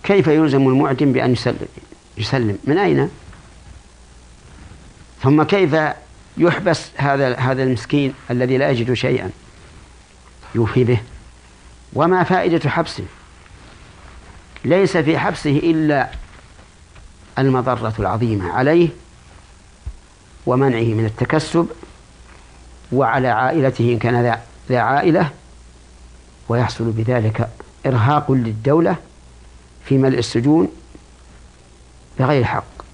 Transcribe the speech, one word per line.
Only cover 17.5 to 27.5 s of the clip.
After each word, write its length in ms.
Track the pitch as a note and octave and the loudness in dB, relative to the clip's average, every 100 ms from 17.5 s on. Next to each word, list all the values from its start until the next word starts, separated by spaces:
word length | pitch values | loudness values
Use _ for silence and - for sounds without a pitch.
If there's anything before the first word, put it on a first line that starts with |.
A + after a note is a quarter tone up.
| B2+ B2+ A#2+ A2 A2 | 2 0 -2 -4 -2
العظيمة 540 | G2 G#2+ A#2 G#2 F2 | -2 -2 -2 -2 -2
عليه 360 | F#2+ C3+ E3+ E3 - - - - - - - - - - - - - - - - | 0 2 4 2 -2 -20 -20 -20 -20 -20 -20 -20 -18 -18 -18 -20 -20 -20 -10 -2
ومنعه 480 | B2+ C#3 A#2 A#2 | 2 2 0 0
من 100 | G#2+ | 0
التكسب، 600 | A2 A2 B2 D#3 D#3 E3 F3 - - - - - - - - - - - - | -2 -2 -2 -2 0 -2 -2 -8 -20 -20 -20 -20 -20 -20 -20 -20 -20 -20 -4
وعلى 360 | B2+ B2 C3 B2+ | 0 0 0 0
عائلته 640 | A2 B2+ E3 C3+ B2+ A#2+ | 0 0 2 0 0 0
إن 60 | A#2 | 0
كان 240 | A#2 A#2+ | 0 0
ذا، 200 | A#2+ A2+ - - - | 0 -2 -8 -20 -2
ذا 100 | B2 | 0
عائلة، 520 | A2+ C#3 F3 D#3+ D#3 - - - - - - - - - - - - | 2 2 2 2 0 -6 -20 -20 -20 -20 -20 -20 -20 -20 -20 -20 -4
ويحصل 360 | C3 A#2 - A#2 | -2 -2 -4 -4
بذلك 600 | A2+ A2 B2+ G#2+ G#2+ - | -2 -2 0 0 -2 -6